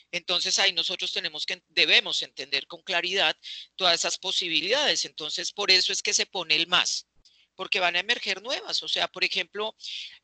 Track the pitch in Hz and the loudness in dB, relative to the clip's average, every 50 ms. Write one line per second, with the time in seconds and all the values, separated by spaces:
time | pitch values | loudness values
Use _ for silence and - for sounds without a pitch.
0 | - _ - 175 170 - 180 175 170 190 180 - 196 190 180 165 160 175 185 - | -12 _ -8 -6 -4 -2 -2 -2 0 0 2 4 4 2 2 0 -2 -2 -4 -4
1 | 185 180 - 208 185 165 151 151 - - 190 180 _ _ _ 175 160 156 196 233 | -6 -6 -4 -4 -6 -6 -6 -6 -6 -6 -6 -8 _ _ _ 2 4 6 6 6
2 | 214 175 151 - 165 131 _ - 131 139 139 143 - - - 165 _ - 185 170 | 4 2 -2 -4 -4 -6 _ -12 -6 -4 -4 -4 -4 -6 -12 -14 _ -2 -2 -2
3 | 170 180 185 196 170 156 170 - - - - - - - _ - 190 180 170 160 | 0 0 0 2 2 2 2 -2 -8 -14 -14 -14 -16 -16 _ 2 4 4 4 4
4 | - 170 - - - 190 185 - 190 170 160 151 156 190 240 294 294 226 165 143 | 2 -2 -4 -4 -4 -2 -2 -2 0 0 0 0 0 2 2 2 2 2 2 0
5 | - 151 139 - 156 151 - 185 175 - - - 208 185 190 180 170 - 190 - | -2 -4 -6 -10 -8 -6 -6 -6 -6 -6 -4 0 4 4 4 6 4 2 0 -2
6 | - 208 208 - 208 - - 190 165 160 151 156 165 175 180 170 107 - - - | 0 2 2 2 0 0 -4 -6 0 2 2 2 4 4 2 2 2 2 -2 -4
7 | - _ _ _ _ _ _ _ _ _ _ - 190 180 - 196 180 175 175 175 | -6 _ _ _ _ _ _ _ _ _ _ -10 -6 -2 0 2 2 2 2 0
8 | 190 214 240 240 - 214 190 190 208 240 - 359 - - - - 165 156 - 180 | 0 0 -2 -2 -2 -4 -6 -4 -4 -6 -6 -6 -4 -4 -4 -4 -2 -2 0 0
9 | 175 - - 180 180 175 - 196 180 - - 202 214 220 - _ - - - - | 0 -2 0 -2 -2 0 0 -2 -4 -4 -6 -6 -6 -6 -8 _ -12 -12 -12 -10
10 | - - - - | -12 -14 -16 -20